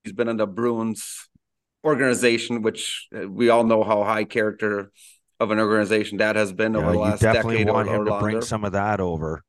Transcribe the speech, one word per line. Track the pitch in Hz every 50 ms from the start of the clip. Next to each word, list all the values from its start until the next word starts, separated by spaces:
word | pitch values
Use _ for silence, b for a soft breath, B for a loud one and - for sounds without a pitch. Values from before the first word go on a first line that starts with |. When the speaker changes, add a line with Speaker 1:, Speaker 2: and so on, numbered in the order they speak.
| -
Speaker 1:
he's | 110 98
been | 98 120 117
in | 113
the | 110 107
Bruins | 101 95 95 117 120 117 113 113 113 110 - - - - - - _ _ _ _ _ _ _ _ _ _ _ -
organization, | 156 151 120 135 131 123 - - 120 113 - - - 120 120 107
which, | 110 - - - - - - - - -
uh, | 107 92 98
we | 95 101 120 117
all | 113 117 117
know | 113 113 110 107
how | 101 110 104 104
high | 101 110 107 107
character | 104 - 120 110 107 101 - - 107 104 101 98 98 b b b b b b b _ _ -
of | 117 104 107
an | 107
organization | 110 104 107 107 104 95 110 107 104 - 107 98
that | 110 107 107
has | 107 107 98 92
been | 90 110 110 110
Speaker 2:
Yeah, | 107
Speaker 1:
over | 78 82
the | 87
Speaker 2:
you | 98 107
Speaker 1:
last | 107 107 104
Speaker 2:
definitely | 107 110 113 117 110 113 113 110
Speaker 1:
decade | 110 104 110
Speaker 2:
want | 113 107 98
Speaker 1:
or, | -
Speaker 2:
him | 104
Speaker 1:
or | 104
Speaker 2:
to | 107 104 101
bring | 104 107 107
Speaker 1:
longer. | 113 117
Speaker 2:
some | 117 117 107 104
of | 101 90
that | 98 101 107 107 98
over. | 95 90 85 78 78 78 80 78 -